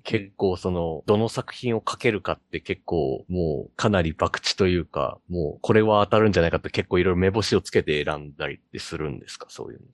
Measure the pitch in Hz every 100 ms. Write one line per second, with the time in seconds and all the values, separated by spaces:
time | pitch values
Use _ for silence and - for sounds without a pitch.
0 | - 110 98 - 98 90 95 90 82 78
1 | - 104 113 - - - 127 110 - -
2 | 123 104 - 80 _ 80 - 90 - 85
3 | 69 - - 90 80 67 - - 113 98
4 | 82 76 85 - - - 92 90 76 73
5 | 67 - - 90 73 - - 110 110 104
6 | 101 107 107 92 82 80 90 - 95 90
7 | 92 87 95 107 - 101 - 104 82 76
8 | 76 76 73 71 76 69 _ 71 - 80
9 | 78 69 - - - - - - -